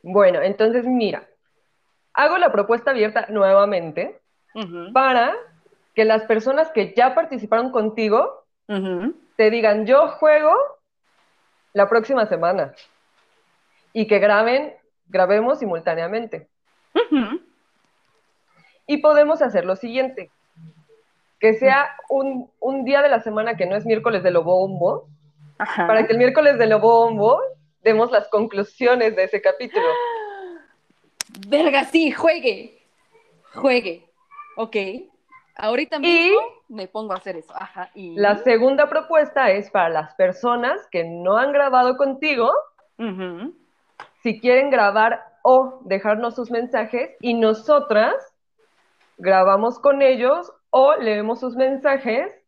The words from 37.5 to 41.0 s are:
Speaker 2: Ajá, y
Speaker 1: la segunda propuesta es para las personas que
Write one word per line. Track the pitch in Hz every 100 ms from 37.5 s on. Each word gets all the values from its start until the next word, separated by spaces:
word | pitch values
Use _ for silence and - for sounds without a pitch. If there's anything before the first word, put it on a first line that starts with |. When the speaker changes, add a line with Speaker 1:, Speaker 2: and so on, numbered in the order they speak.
| -
Speaker 2:
Ajá, | 147 190 185
y | - 185 165
Speaker 1:
la | 202 208
segunda | 247 226 254 277 294
propuesta | 311 311 320 294 277 247
es | 196 202
para | 202 165
las | 160 156 -
personas | 185 185 240 240 240 381 -
que | 180